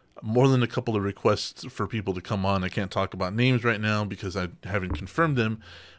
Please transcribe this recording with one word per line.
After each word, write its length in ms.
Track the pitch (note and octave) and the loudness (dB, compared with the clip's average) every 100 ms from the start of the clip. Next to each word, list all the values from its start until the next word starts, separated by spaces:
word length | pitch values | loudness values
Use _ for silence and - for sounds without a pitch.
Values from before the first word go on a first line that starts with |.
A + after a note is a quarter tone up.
| _ - | _ -12
more 260 | G#2 A#2 C3+ | -2 4 6
than 140 | B2+ | 6
a 60 | A#2+ | 2
couple 280 | - G#2+ A2 | 0 -2 0
of 60 | |
requests 600 | G2 F#2+ A2+ G2+ - - - | 0 0 2 2 0 -10 -10
for 220 | - G2+ | -6 -4
people 260 | A2 G2+ | -2 -2
to 80 | F#2 | -4
come 240 | - G#2 G2 | -2 0 2
on. 180 | G2 | 2
I 60 | F#2 | 0
can't 220 | - F#2+ | -2 -2
talk 240 | - F#2+ F#2 | -2 -2 -2
about 180 | F#2 | -2
names 300 | G#2 B2+ B2+ | 2 4 4
right 180 | A#2 G#2+ | 2 0
now 240 | G#2+ G#2+ G#2 | 2 0 0
because 320 | F#2+ G2+ F#2 | -4 -6 -4
I 120 | F2+ - | -4 -6
haven't 280 | F#2 G2 F#2 | -6 -4 -2
confirmed 460 | F2 F2+ - E3 C3+ | -4 -4 0 2 2
them, 220 | A2 G#2+ - - - | 0 -2 -10 -20 -20